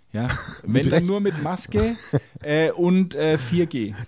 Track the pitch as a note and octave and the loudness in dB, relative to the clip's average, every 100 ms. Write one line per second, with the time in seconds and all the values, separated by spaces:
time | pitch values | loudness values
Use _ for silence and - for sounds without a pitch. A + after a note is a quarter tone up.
0 | _ G#2 B2 - - - G2 B2 D3 D#3+ | _ -4 -2 -4 -8 -10 0 2 4 2
1 | F3 G3+ G3+ D#3 D3+ F3+ - G#3 A3 A3+ | 2 0 0 -2 -4 -6 -4 0 0 -2
2 | - C#3+ - - D3 D3+ D#3+ F3 F3 F#3 | -4 -4 -4 -14 -2 2 2 2 4 4
3 | F#3 C#3+ D#3 D#3 B2 F3 E3+ C3+ G#2 G2 | 2 0 2 2 0 0 0 0 -4 -6